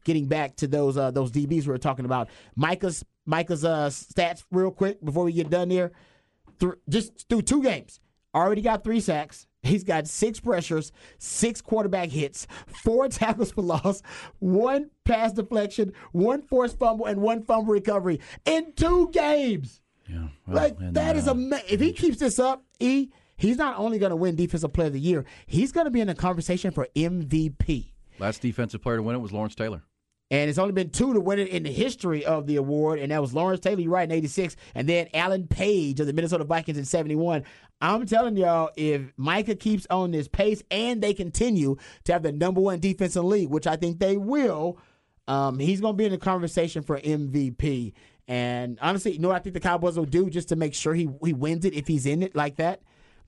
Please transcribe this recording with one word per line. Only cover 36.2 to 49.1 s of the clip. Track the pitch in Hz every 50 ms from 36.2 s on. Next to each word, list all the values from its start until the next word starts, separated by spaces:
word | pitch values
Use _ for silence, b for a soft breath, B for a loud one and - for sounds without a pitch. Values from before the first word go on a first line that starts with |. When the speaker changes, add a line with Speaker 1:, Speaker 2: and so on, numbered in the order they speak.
| 170 160 180 165 147
Speaker 1:
Vikings | 147 165 165 160 - 151 147
in | 139
seventy-one. | 131 - 170 156 151 151 156 165 175 165 147 139 B B B B B B -
I'm | 143 170 208 226 247
telling | 190 220 226 247 240 214
y'all, | 190 180 170 170 165 160 156 -
if | 151 151 151 147 139 135 131 -
Micah | - 131 156 175 208 208 226 208
keeps | 190 - 220 214 190 - -
on | 180 190 185 180
this | 165 156 139 -
pace | - - 196 214 214 208 - -
and | 180 202 226 240 247 214
they | 202 208 202
continue | 196 180 170 - - 226 247 214 175 143 135 135 - B B B B B
to | -
have | 170 175
the | 160 156
number | 143 147 165 185 185 185
one | 190 196 185 175
defense | 165 196 185 - 190 165 165
in | 175
the | 170 185
league, | 208 208 180 131
which | 147 156 -
I | 170 160
think | 160 175 170 165 170
they | 196 190 196
will, | 202 196 220 277 294 269 220 165 151 160 175 175 b b b b b b b b b b -
um, | 135 139 139 135 127 135
he's | 139 170 196 190
gonna | 208 220 208
be | 190 220
in | 202
the | 190 185
conversation | - 196 185 180 170 165 - 180 165 165 - 160
for | 143 - 151 139 147
M | 151 156 147 147 139
V | 131 147 139 127
P. | 123 - 151 151 139 123 120 104 - b b b b b b -
And | 123 123 123 123 123 123 123 123 120 110
honestly, | 135 165 196 190 - 214